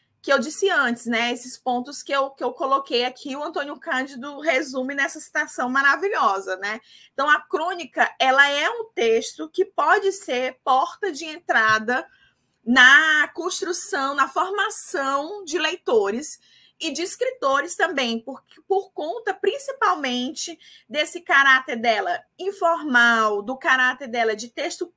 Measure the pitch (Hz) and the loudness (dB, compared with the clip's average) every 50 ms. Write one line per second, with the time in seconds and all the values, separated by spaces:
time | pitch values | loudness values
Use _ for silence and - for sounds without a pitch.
0 | _ _ _ _ - - 277 269 233 302 294 - 392 392 359 302 277 240 233 233 | _ _ _ _ -2 0 0 2 2 2 2 2 2 2 2 2 2 0 0 -2
1 | - 226 233 220 233 240 247 247 - 254 - - - 254 247 247 247 285 285 - | -4 -2 -2 -2 -2 -2 -4 -4 -4 -6 -6 -4 -2 -2 -2 -2 -4 -4 -6 -6
2 | - - 339 277 269 269 277 - 320 247 247 - - 262 285 - - - 294 240 | -4 -2 0 0 -2 -2 -4 -6 -6 -6 -4 -4 -2 0 0 -2 -2 -2 -2 0
3 | 240 254 262 - - 294 262 285 294 339 320 370 277 294 311 - - 330 285 254 | 0 -2 -4 -8 -10 -10 -8 -8 -8 -6 -6 -6 -6 -6 -10 -12 -6 -4 -4 -4
4 | 262 269 277 247 254 294 285 277 294 320 254 262 311 262 254 262 254 262 285 277 | -4 -6 -10 -12 -12 -12 -12 -6 -2 0 0 0 -2 -2 -4 -6 -6 -6 -4 -4
5 | 277 - - 311 - - - 302 302 302 - - 277 247 254 277 285 277 294 311 | -2 -2 -4 -6 -8 -6 -4 -4 -4 -4 -4 -4 -4 0 0 2 4 4 2 2
6 | 339 403 427 330 262 214 196 190 196 190 185 185 196 202 214 233 - _ - - | 0 -2 0 2 2 2 0 0 -4 -6 -6 -6 -6 -6 -8 -8 -12 _ -20 -20
7 | - _ _ - 277 294 294 320 - _ - 302 320 359 381 349 320 240 - 311 | -20 _ _ -2 2 4 2 2 2 _ -4 -2 -2 -4 -4 -6 -10 -8 0 0
8 | 233 - - _ 262 262 262 269 285 285 285 285 311 370 466 466 440 - _ - | 0 0 2 _ 2 4 6 6 6 6 6 2 0 0 -2 -4 -8 -8 _ 0
9 | 233 226 226 240 247 - - - 320 311 - - 392 - _ - 285 311 359 403 | 2 2 2 2 0 -4 -8 -8 -10 -8 -2 -2 -2 -2 _ 0 4 4 4 4
10 | 381 392 370 - - - 254 247 262 254 - _ _ - 262 262 302 339 - - | 4 2 0 0 -2 -2 -2 -2 -2 -4 -6 _ _ 2 2 2 2 0 -4 -6
11 | 415 392 294 269 330 311 302 339 - - 320 240 220 220 214 220 220 214 247 285 | -6 -6 -6 -6 -10 -10 -12 -12 -4 0 2 2 4 4 2 2 0 -2 -2 -2
12 | - - _ _ _ _ _ _ _ _ _ _ _ 220 247 269 247 254 277 294 | -4 -6 _ _ _ _ _ _ _ _ _ _ _ 2 6 8 8 10 8 8
13 | 311 311 311 302 294 - - - 320 359 - - 381 330 349 - - - - 294 | 6 4 2 2 2 0 -4 -8 -6 -6 -4 -4 -4 -2 0 2 2 2 2 0
14 | 269 269 285 285 269 269 - - 349 381 392 403 392 427 403 - - - - 320 | -2 -2 0 0 -2 0 0 -2 -2 -2 -2 -2 -2 0 0 0 0 0 0 0
15 | 269 269 277 277 294 330 415 415 392 302 294 349 311 311 339 359 _ - 254 220 | -2 -2 -2 -2 -4 -4 -8 -12 -10 -6 -4 -2 -2 -2 -4 -4 _ 0 2 2
16 | 196 196 208 240 302 - - - _ _ _ _ _ _ _ _ - 320 269 285 | 2 2 -2 -4 -4 -6 -6 -6 _ _ _ _ _ _ _ _ -8 -6 -6 -2
17 | 339 392 - - 494 508 523 - - 277 269 277 294 349 - - 359 330 339 277 | 0 0 0 0 -2 -4 -4 -4 -2 0 0 0 0 -2 -2 -2 -2 -2 0 -2
18 | 254 233 226 226 - - 262 - - _ - - _ _ 392 392 392 - _ - | -2 -2 -4 -6 -8 -10 -16 -16 -18 _ -20 -20 _ _ -2 -2 -2 -4 _ -8
19 | 302 311 415 494 453 427 - - - 392 453 554 - - 539 - 440 415 370 311 | -8 -6 -8 -6 -6 -6 -6 -2 -2 -2 -2 -2 -4 -4 -2 0 0 0 0 0
20 | 285 254 247 247 247 269 311 - - 349 330 - - - - - _ _ 220 302 | -2 -4 -4 -4 -4 -6 -6 -8 -10 -10 -10 -14 -20 -20 -20 -20 _ _ -4 -2
21 | 302 - - 339 - - 339 277 277 277 269 254 - - 247 226 220 240 220 202 | 0 0 0 -2 -2 2 2 4 6 6 4 2 0 -4 -6 -2 0 0 0 0
22 | 190 180 175 - - _ _ - 370 392 381 - 370 330 330 311 302 302 247 240 | 0 -2 -4 -6 -8 _ _ -10 -8 -8 -4 0 0 0 0 0 -2 2 4 4
23 | 233 233 233 226 220 214 208 202 202 208 262 262 - 339 254 254 254 254 254 254 | 6 6 4 4 2 2 0 -2 -4 -6 -8 -4 0 0 2 2 2 0 0 -4
24 | 285 240 226 240 233 220 214 202 247 240 - - 294 339 349 - 359 349 _ | -8 -6 -2 -2 0 0 0 -4 -6 -12 -8 -6 -6 -6 -6 -6 -10 -10 _